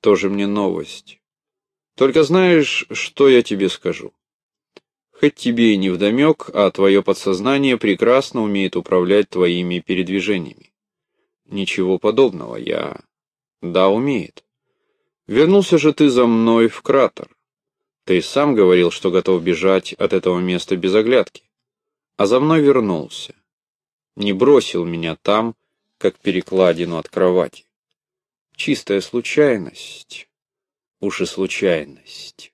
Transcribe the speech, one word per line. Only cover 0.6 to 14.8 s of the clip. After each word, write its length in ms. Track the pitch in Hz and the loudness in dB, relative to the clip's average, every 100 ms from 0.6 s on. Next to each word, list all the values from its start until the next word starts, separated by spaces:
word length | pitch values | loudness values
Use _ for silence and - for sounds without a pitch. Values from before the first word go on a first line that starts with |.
| 98 85 76 - _ - _ _ _ _ _ _ _ - | -4 -6 -10 -18 _ -20 _ _ _ _ _ _ _ 0
Только 280 | 135 151 | 2 2
знаешь, 600 | 147 180 185 165 139 - - | 2 4 4 4 2 -4 -8
что 380 | - - - 139 | -10 -12 2 6
я 140 | 127 | 6
тебе 260 | 117 101 95 | 4 -2 -2
скажу? 460 | - 90 80 50 _ _ _ _ _ _ _ _ _ _ | -2 -8 -8 -12 _ _ _ _ _ _ _ _ _ _
Хоть 240 | _ 147 | _ 0
тебе 400 | - 127 117 113 | 0 -4 2 2
и 20 | 101 | 2
невдомёк, 720 | 95 90 101 120 151 151 - | 0 0 0 2 2 0 -4
а 160 | - 98 | 0 0
твоё 320 | - 98 98 | 2 2 4
подсознание 760 | 95 95 - 92 113 139 139 123 | 2 -4 -2 -4 -2 0 0 0
прекрасно 640 | 107 92 110 127 135 120 | -2 0 2 2 0 -4
умеет 320 | 107 101 95 | -4 -2 -2
управлять 540 | - - 92 90 101 101 | -6 -2 0 2 2 0
твоими 520 | 90 90 90 90 87 | -2 -2 0 -4 -6
передвижениями. 920 | - 92 87 98 92 98 73 - _ _ _ _ _ _ _ _ | -4 -6 -4 -4 -4 -4 -6 -16 _ _ _ _ _ _ _ _
Ничего 540 | _ 101 95 - 92 92 | _ -8 -6 -4 -2 -2
подобного, 580 | 107 113 131 90 58 57 | -2 2 0 0 -14 -12
я... 420 | - 76 76 - _ _ _ _ _ _ | -8 -8 -8 -12 _ _ _ _ _ _
Да, 300 | 87 87 95 | -4 0 2
умеет. 520 | 107 139 123 - - _ _ _ _ | 2 -2 -4 -6 -16 _ _ _ _